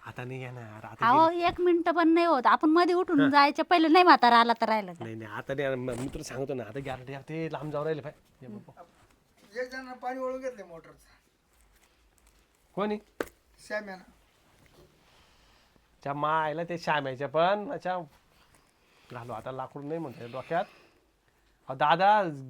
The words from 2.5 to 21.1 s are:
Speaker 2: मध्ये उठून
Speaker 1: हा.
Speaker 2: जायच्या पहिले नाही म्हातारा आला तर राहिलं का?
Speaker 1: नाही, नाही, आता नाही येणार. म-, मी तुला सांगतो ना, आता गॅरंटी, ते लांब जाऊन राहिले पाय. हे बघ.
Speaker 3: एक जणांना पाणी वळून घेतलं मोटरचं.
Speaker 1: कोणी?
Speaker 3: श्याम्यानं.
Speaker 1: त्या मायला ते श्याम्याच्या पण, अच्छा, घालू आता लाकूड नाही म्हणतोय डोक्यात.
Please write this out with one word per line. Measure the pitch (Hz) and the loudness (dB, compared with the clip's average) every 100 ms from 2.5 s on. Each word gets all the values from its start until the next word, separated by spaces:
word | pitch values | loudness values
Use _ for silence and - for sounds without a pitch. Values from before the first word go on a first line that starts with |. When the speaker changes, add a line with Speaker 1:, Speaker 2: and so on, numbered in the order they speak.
| 220 311 | 4 4
Speaker 2:
मध्ये | 330 339 | 4 4
उठून | 349 370 294 | 2 2 2
Speaker 1:
हा. | 277 | 4
Speaker 2:
जायच्या | 285 285 - | 6 4 2
पहिले | 311 349 320 | 2 2 6
नाही | 320 | 6
म्हातारा | 359 277 240 233 | 8 8 8 6
आला | 233 | 4
तर | 226 226 | 0 0
राहिलं | 220 185 | -2 -4
का? | 175 | -12
Speaker 1:
नाही, | 113 110 | -12 -12
नाही, | 110 | -12
आता | 110 131 | -10 -8
नाही | 139 139 | -4 -4
येणार. | 131 | -4
म-, | 127 117 | -6 -6
मी | 135 | -8
तुला | 156 | -10
सांगतो | 151 131 135 | -12 -10 -8
ना, | 131 | -8
आता | 107 131 135 | -10 -12 -10
गॅरंटी, | 131 127 139 | -12 -12 -16
ते | 135 156 160 | -12 -8 -8
लांब | 147 151 | -8 -8
जाऊन | 147 | -6
राहिले | 156 151 | -6 -6
पाय. | 143 - _ _ | -10 -18 _ _
हे | 127 | -20
बघ. | 208 - - - _ _ _ _ _ _ 233 | -18 -20 -20 -20 _ _ _ _ _ _ -12
Speaker 3:
एक | 254 | -10
जणांना | 254 254 | -12 -14
पाणी | 247 247 262 | -12 -10 -8
वळून | 254 262 | -8 -8
घेतलं | 262 220 185 | -10 -12 -16
मोटरचं. | 165 151 147 _ _ _ _ _ _ _ _ _ _ _ _ _ _ _ _ _ | -20 -20 -20 _ _ _ _ _ _ _ _ _ _ _ _ _ _ _ _ _
Speaker 1:
कोणी? | - 208 208 - - - _ _ _ - | -6 -6 -6 -10 -14 -14 _ _ _ -12
Speaker 3:
श्याम्यानं. | 214 202 185 - _ _ _ _ _ _ _ _ _ _ _ _ _ _ _ _ _ _ _ | -12 -12 -16 -20 _ _ _ _ _ _ _ _ _ _ _ _ _ _ _ _ _ _ _
Speaker 1:
त्या | 139 | -10
मायला | 143 147 160 156 151 | -4 -2 -2 -2 -4
ते | 170 170 | -8 -6
श्याम्याच्या | 170 151 139 131 143 | -4 -2 -4 -8 -4
पण, | 156 175 208 208 | 0 0 0 -6
अच्छा, | 170 180 180 160 _ _ _ _ _ _ _ _ _ - | -10 -8 -8 -10 _ _ _ _ _ _ _ _ _ -20
घालू | 123 120 | -16 -14
आता | 110 127 | -12 -12
लाकूड | 127 127 147 | -12 -12 -12
नाही | 143 165 | -10 -8
म्हणतोय | 151 113 120 | -10 -12 -14
डोक्यात. | 127 - 165 214 _ _ _ _ | -12 -6 -6 -6 _ _ _ _